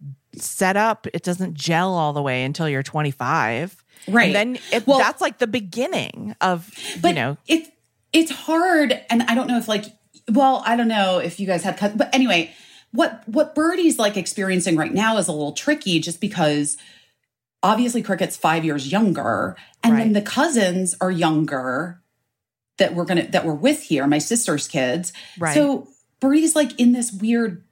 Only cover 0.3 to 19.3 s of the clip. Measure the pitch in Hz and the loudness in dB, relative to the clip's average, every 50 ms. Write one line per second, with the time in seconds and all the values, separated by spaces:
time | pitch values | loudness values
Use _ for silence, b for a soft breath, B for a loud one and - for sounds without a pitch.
0.3 | - - - - - - 190 190 190 202 220 226 214 - - - - 165 - 180 | -16 -12 -12 -10 -2 0 0 2 2 2 2 2 0 -2 -6 -8 -8 -6 -4 -4
1.3 | 175 185 190 180 160 143 139 170 165 165 180 190 185 170 156 147 143 147 143 139 | -2 -2 -4 -6 -6 -6 -2 0 0 2 2 0 0 0 0 0 -2 -2 -2 -2
2.3 | 127 127 127 135 147 - 165 151 139 135 135 - - 156 147 139 131 - 123 131 | -2 -2 -2 -4 -4 -2 -2 -2 -2 -4 -4 -4 -4 -4 -4 -4 -4 -4 -2 -2
3.3 | 156 156 120 110 117 120 165 196 - _ _ B B B B 190 196 233 214 190 | 0 0 0 0 -2 -4 -6 -8 -10 _ _ B B B B 0 2 2 4 4
4.3 | 185 202 220 247 254 - - - - 233 - 269 277 262 202 226 - - 359 - | 2 0 0 -2 -4 -8 -6 -4 -4 0 2 4 4 4 4 2 0 -2 -4 -4
5.3 | 226 - 247 220 202 247 202 175 - 233 262 359 349 175 - - - - 185 214 | -2 -4 -4 -2 -2 -4 -6 -6 -6 -6 -4 -4 -4 -4 -4 -6 -8 -12 -12 -12
6.3 | - - 180 185 180 170 175 - B B B B B 175 165 247 170 143 117 135 | -6 -2 0 0 0 -2 -6 -12 B B B B B 0 0 2 2 2 -2 -2
7.3 | 147 - _ - 320 330 320 - _ _ _ _ _ _ _ _ - 330 320 - | -4 -6 _ 0 0 0 0 -6 _ _ _ _ _ _ _ _ 2 2 2 2
8.3 | 269 - - 302 320 330 349 370 349 311 285 233 - - - - 233 233 240 233 | -4 -8 -4 -2 0 2 2 4 4 4 2 2 0 -2 -2 0 0 0 2 2
9.3 | 233 254 226 - 247 226 - 220 214 202 208 - - _ _ _ _ _ _ - | 0 0 0 -2 -2 -4 -2 -2 -4 -4 -4 -8 -16 _ _ _ _ _ _ 0
10.3 | 208 277 269 269 262 - - 226 240 240 240 226 220 208 196 185 185 180 - 175 | 2 4 4 4 4 2 0 0 0 2 2 2 2 2 2 2 0 0 -2 -4
11.3 | 175 - 196 185 180 170 - 190 - - 202 208 214 226 285 - 247 262 262 226 | -6 -6 -2 -2 -2 -2 -2 -4 -4 -2 -4 -2 0 0 0 2 2 2 4 4
12.3 | 180 170 160 B B B B B B B B B - 240 330 - - - - 226 | 2 0 0 B B B B B B B B B 0 0 0 0 -2 -6 -10 -2
13.3 | 214 311 302 302 - 302 311 339 370 370 339 311 - - 220 202 208 196 165 - | 0 0 0 0 0 0 0 0 2 2 2 2 2 2 0 0 0 -2 -6 -6
14.3 | - 208 190 190 185 175 170 190 165 156 156 - - 185 220 226 226 208 185 - | -6 -4 -2 0 0 0 2 2 2 0 0 0 0 0 2 2 2 0 0 -2
15.3 | 156 151 147 147 147 - - 294 302 302 - 190 170 160 147 170 165 - 214 202 | -2 -4 -4 -6 -6 -4 -2 -2 -2 0 0 0 0 0 -2 -4 -6 -6 -6 -4
16.3 | - 175 160 147 147 147 147 147 - B B B B B B B B B _ _ | 0 0 2 2 2 0 0 -2 -6 B B B B B B B B B _ _
17.3 | _ _ _ _ _ _ - 196 220 214 247 240 240 233 - - 190 170 185 156 | _ _ _ _ _ _ 0 2 2 2 0 0 -2 -2 -2 -2 -2 -2 -2 -4
18.3 | - - - 160 165 170 160 160 147 143 131 139 180 214 226 196 156 - - 113 | -2 -2 0 0 0 0 0 -2 -2 -4 -4 -2 0 2 2 2 0 0 -2 -2